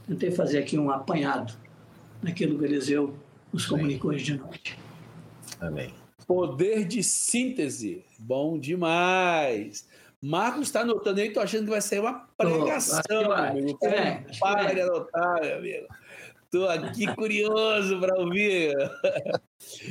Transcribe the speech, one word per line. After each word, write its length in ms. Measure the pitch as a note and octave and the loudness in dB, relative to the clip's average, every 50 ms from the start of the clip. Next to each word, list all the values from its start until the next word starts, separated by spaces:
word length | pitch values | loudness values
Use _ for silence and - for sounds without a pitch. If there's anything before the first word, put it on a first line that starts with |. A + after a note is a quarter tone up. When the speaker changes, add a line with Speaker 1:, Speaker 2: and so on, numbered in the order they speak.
| - | -6
Speaker 1:
Tentei 240 | - D#3 - G3 F3 | -6 -4 -2 0 0
fazer 280 | F3 F3 D#3+ C#3+ D3 C#3+ | 2 2 2 2 2 2
aqui 180 | C#3 - D#3 | 2 2 0
um 120 | D3+ D3 C#3 | 2 2 2
apanhado 640 | C3+ C3+ - - F3 D#3 C#3 C#3 C3+ - - A2+ - - - - - - - - - - - - - - | 0 -2 -2 0 0 0 2 0 0 -2 -4 -8 -10 -14 -20 -20 -20 -20 -20 -20 -20 -20 -20 -20 -14 -6
daquilo 360 | - E3 F3 - E3 D3+ D3+ | -6 -4 -2 0 0 0 2
que 80 | D3 D3 | 2 2
Eliseu 500 | C#3 D3 C#3 B2+ C3 C#3+ D3 C#3+ C#3 - - - - - - - - - | 2 2 0 2 2 2 2 2 0 -2 -10 -18 -20 -20 -20 -16 -8 -6
nos 120 | E3+ - | -4 -2
Speaker 2:
Amém. 100 | - D3 | 0 0
Speaker 1:
comunicou 340 | D3+ D#3 C#3+ C3+ - - D#3 | 0 2 0 -2 0 -2 -2
hoje 120 | D3 C3+ A#2+ | -2 -2 -2
de 120 | D3 C#3+ | -2 -4
noite. 420 | C3 - - - - - - - - - - - - - - - - - - - - - - - - | -4 -6 -10 -16 -12 -12 -12 -12 -12 -18 -20 -20 -20 -20 -20 -20 -20 -20 -20 -20 -20 -18 -16 -12 -8
Speaker 2:
Amém. 340 | E2+ E2 D2+ D2 C#2+ B1+ - - - - _ _ - | -6 -6 -4 -4 -6 -8 -12 -18 -20 -20 _ _ -2
Speaker 3:
Poder 580 | - F3+ F3+ F3 D3+ C3 C3+ F3+ G3+ A3 G#3+ G#3 | 0 2 2 2 0 0 0 2 2 2 0 0
de 180 | E3+ A3+ G#3+ F3 | 0 0 0 0
síntese. 1000 | - - - - - - A#3+ B3+ B3+ B3+ - D3+ C3 A#2 A#2 A2 G2 E2+ - - _ _ | 0 0 0 0 0 0 0 0 0 0 -2 -2 -2 -2 -4 -6 -6 -6 -8 -12 _ _
Bom 400 | - A2 A#2 B2+ C#3 D3 D#3+ E3 | -16 -4 -2 0 0 0 0 -2
demais. 1300 | D3+ C3 C#3 F3+ F3+ E3+ D#3+ E3 F3 F3+ F3+ F#3 F#3 F3+ F3 E3+ D#3+ D3 C3 A#2 G#2 G#2+ A2 - - - _ - - - - _ - - | -2 -2 -2 -2 0 2 2 4 4 4 4 4 4 4 4 4 4 2 2 0 0 -4 -6 -10 -14 -18 _ -20 -20 -20 -20 _ -10 -4
Marcos 480 | C#3 D#3+ F3+ G#3+ B3 B3 D4+ C4+ - | -2 0 2 2 0 0 -2 -4 0
tá 100 | - A3 | 0 0
anotando 400 | A#3 A#3+ A3 F#3 - G#3+ F#3+ G3 | 2 2 0 0 0 0 0 2
aí, 100 | G#3 A3 | 0 0
tô 80 | G#3+ C4 | 0 -2
achando 260 | G#3 F3+ A3 A3 G#3+ | -2 0 -2 -2 -2
que 40 | G#3 | 0
vai 120 | A3 G#3 | -2 -2
sair 180 | G3+ - G#3 G3+ | 0 0 0 0
uma 140 | G#3+ A#3+ B3+ | 0 -2 -4
Speaker 1:
Tô, 360 | - - - _ - G#3+ E3+ E3 D#3+ D3 | -6 -12 -14 _ 0 2 4 4 4 2
Speaker 3:
pregação, 340 | - D4+ C4+ - - D3+ D#3+ | 2 2 0 0 0 0 0
Speaker 1:
acho 80 | - | 0
que 200 | - G#3+ A3 G#3+ | 0 0 2 2
vai, 260 | G#3 G3 F3+ F3+ - C#3+ | 2 2 2 2 0 0
Speaker 3:
meu 80 | C#3 | 0
amigo. 60 | C#3 | 0
Speaker 1:
acho 100 | D3 C#3+ - | -2 0 0
que 80 | - G#3 | 2 2
vem, 180 | G3+ G3+ E3+ D3 | 2 2 2 0
acho 160 | - - - - - | -2 -4 -8 -12 -4
que 60 | - | 0
Speaker 3:
Para 240 | F#3+ G3 G3+ G3+ G3 | 2 2 4 4 2
Speaker 1:
vem. 100 | G3 F#3+ | 2 2
Speaker 3:
de 60 | F#3 | 2
anotar, 600 | F3+ F3+ F3 D#3+ - - - E3 F3 F3 F3 E3 | 2 0 0 -2 -4 -2 -2 0 2 2 2 2
meu 160 | D3+ C#3 D3 | 0 -2 -4
amigo. 300 | D3+ - - - - - - - - - - - - - - - _ _ - | -4 -6 -8 -8 -10 -12 -12 -18 -20 -20 -20 -20 -20 -20 -20 -20 _ _ -2
Tô 160 | - F3+ F#3+ | 0 2 2
aqui 480 | F#3 E3 E3 D#3+ E3 - A#3 G#3 - - | 2 0 0 -2 -4 -4 -2 -2 -2 -2
curioso 840 | - A3 A3 G#3 G#3 G#3 G#3+ G#3+ A3 A3 A3 G#3+ G#3 G3 F#3+ F#3+ F3+ | -2 -2 0 0 2 2 2 2 2 4 4 2 2 2 2 0 2
pra 200 | F#3 F#3 F#3 F#3 | 2 2 2 2
ouvir. 540 | F3 F3 F3+ G3+ G#3 G#3 F#3+ F3 D#3+ D3+ C#3 | 2 0 2 2 2 4 4 4 2 2 2
<laughs> 680 | C#3 C#3 C#3+ - - - G3 - D3+ C#3+ C#3+ - - _ _ _ _ - - - - - - | 2 0 -2 -2 0 0 0 0 0 -2 -2 -4 -4 _ _ _ _ -20 -18 -18 -14 -12 -10